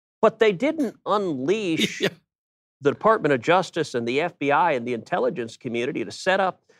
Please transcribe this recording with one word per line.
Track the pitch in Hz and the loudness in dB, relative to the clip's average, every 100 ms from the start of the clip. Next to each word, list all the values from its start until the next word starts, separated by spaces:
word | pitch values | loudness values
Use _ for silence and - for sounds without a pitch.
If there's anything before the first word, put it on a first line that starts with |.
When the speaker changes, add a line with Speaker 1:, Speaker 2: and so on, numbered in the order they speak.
| _ _ | _ _
Speaker 1:
But | 220 - | 0 4
they | 220 | 2
didn't | 175 277 320 240 - - | 2 0 0 -4 -4 -2
unleash | 214 190 139 135 214 196 160 220 - | -2 0 -2 -2 -2 -2 -2 -2 -2
Speaker 2:
<laughs> | |
Yeah. | 196 - _ _ _ _ _ _ | -4 -4 _ _ _ _ _ _
Speaker 1:
the | 139 | -2
Department | 123 214 277 151 | 2 2 4 4
of | 135 | 2
Justice | 113 180 170 - 151 | 4 2 2 -4 -4
and | 123 117 | -4 -2
the | 131 | 0
F | 175 - | -2 -2
B | 139 | 0
I | 143 175 | 2 2
and | 139 120 | 0 -2
the | |
intelligence | 117 110 180 247 - 117 - | -6 -4 -2 -2 -2 -8 -10
community | 120 117 123 160 101 | -6 -4 -4 -4 -8
to | |
set | - - 190 | -6 -2 0
up, | 185 - _ _ | 0 -4 _ _